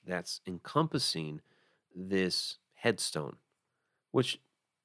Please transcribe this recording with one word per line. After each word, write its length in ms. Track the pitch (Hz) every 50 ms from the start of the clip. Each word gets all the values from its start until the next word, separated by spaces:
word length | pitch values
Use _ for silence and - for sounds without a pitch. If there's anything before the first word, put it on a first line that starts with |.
| -
that's 360 | - 87 90 90 - - - -
encompassing 960 | 95 90 85 - - - 147 160 156 - 147 - - - 85 78 76 76 78 - _ _ _ _ _ _ _ _ _ -
this 640 | 90 92 95 98 95 92 90 - - - - - - _ _ _
headstone, 600 | - - 95 92 - - - - 78 76 57 - - _ _ _ _ _ _ _ _ _ _ _ _ _ _
which, 280 | - 135 127 - - - _ _ _ _ _ _ _ _